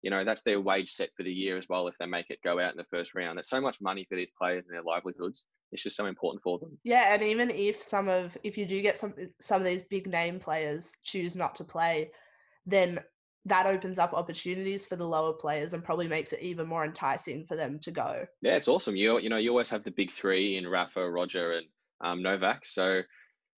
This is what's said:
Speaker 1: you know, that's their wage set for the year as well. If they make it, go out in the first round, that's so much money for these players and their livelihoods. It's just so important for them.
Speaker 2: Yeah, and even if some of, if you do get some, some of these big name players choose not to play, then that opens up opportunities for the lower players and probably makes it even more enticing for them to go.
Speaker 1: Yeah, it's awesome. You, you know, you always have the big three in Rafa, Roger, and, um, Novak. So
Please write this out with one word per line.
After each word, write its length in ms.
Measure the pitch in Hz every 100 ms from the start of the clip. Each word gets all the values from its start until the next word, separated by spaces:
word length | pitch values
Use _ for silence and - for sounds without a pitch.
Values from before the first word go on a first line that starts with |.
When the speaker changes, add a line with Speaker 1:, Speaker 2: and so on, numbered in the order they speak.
Speaker 1:
you 80 | 95
know, 140 | 98
that's 180 | 98 110
their 180 | - 101
wage 300 | 98 98 92
set 200 | - 95
for 80 | -
the 100 | 92
year 260 | 92 95 92
as 100 | 90
well. 180 | 92 90
If 120 | -
they 80 | 87
make 240 | 90 85
it, 80 | -
go 160 | 90 87
out 140 | 90
in 60 | 82
the 60 | 87
first 240 | 87 85
round, 220 | 92 85 87
that's 120 | -
so 100 | 131
much 200 | 135 -
money 260 | 98 95 92
for 80 | 92
these 160 | 90 _
players 280 | 90 90 87
and 80 |
their 80 | 87
livelihoods. 640 | 82 85 90 87 87 - - _ _
It's 120 | -
just 140 | 104 -
so 100 | 104
important 360 | 90 85 -
for 160 | 90 87
them. 200 | 90 -
Speaker 2:
Yeah, 300 | 240 240 202
and 100 | 208
even 280 | 214 220 240
if 320 | 208 202 208
some 260 | - 202 196
of, 300 | 185 180 -
if 140 | 208 208
you 80 |
do 160 | 196 196
get 180 | 202 -
some, 160 | 208 196 - _
some 220 | - 196
of 80 | 185
these 140 | 180
big 220 | 180 202 185
name 340 | 170 170 180
players 540 | 180 160 151 151 175 -
choose 320 | - 196 175 175
not 180 | 165 -
to 80 |
play, 460 | 156 165 165 160 156 - - _ _ _
then 360 | 185 196 180 175 - _ _ _ 190
that 180 | 190 190
opens 340 | 190 185 185
up 120 | 175
opportunities 760 | 175 170 165 180 185 190 196 196
for 100 | 180
the 100 | 170
lower 260 | 160 160
players 400 | 160 156 151 156
and 120 | 170
probably 240 | 170 170 170
makes 240 | 160 -
it 100 | -
even 240 | 175 170 165
more 180 | 165
enticing 600 | 156 156 139 135 - 143
for 100 | 165
them 240 | 160 139 151
to 140 | 160
go. 340 | 165 123 - - _
Speaker 1:
Yeah, 140 | - -
it's 100 | 131
awesome. 300 | 165 120 98
You, 240 | 107 113
you 80 | 107
know, 80 | 113
you 140 | 117
always 200 | 120 117
have 140 | 110
the 80 | 104
big 180 | - 92
three 460 | - 98 92 101 95
in 100 | 90
Rafa, 420 | 90 87 - 90
Roger, 440 | 87 90 92 85
and, 140 | 85 80 _ _ _
um, 220 | 87 87
Novak. 420 | 92 95 95 131 -
So 360 | - 92 95 90 - - _ _